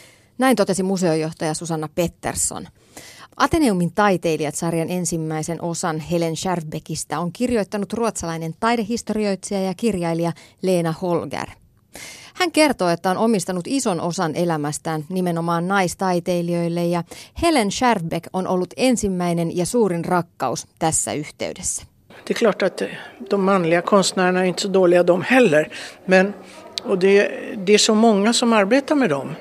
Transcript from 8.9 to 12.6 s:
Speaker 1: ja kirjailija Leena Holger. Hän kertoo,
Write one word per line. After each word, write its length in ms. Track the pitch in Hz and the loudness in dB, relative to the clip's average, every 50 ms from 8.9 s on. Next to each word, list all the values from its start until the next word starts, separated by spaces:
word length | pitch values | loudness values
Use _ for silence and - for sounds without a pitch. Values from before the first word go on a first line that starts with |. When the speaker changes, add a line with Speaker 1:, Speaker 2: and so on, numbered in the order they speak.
| 240 226 - - 208 214 214 202 196 190 - - 208 196 | -6 -6 -6 -6 -4 -2 -2 -2 -4 -4 -6 -6 -4 -4
Speaker 1:
ja 120 | 190 190 180 | -4 -4 -4
kirjailija 580 | 180 233 226 196 180 170 165 165 165 170 170 160 - - - _ _ | -2 -2 -2 -2 -2 -2 -2 -2 -2 -2 -4 -4 -8 -16 -20 _ _
Leena 320 | - 185 185 175 170 165 160 - | -2 0 0 0 0 -2 -4 -4
Holger. 440 | 190 175 170 156 - 147 - - - - - _ _ _ _ _ _ _ _ - - - - - - - _ | -4 -2 -2 -2 -4 -6 -8 -10 -10 -12 -14 _ _ _ _ _ _ _ _ -18 -18 -18 -18 -20 -20 -20 _
Hän 180 | - 370 349 | -2 -2 0
kertoo, 360 | - 302 | 2 2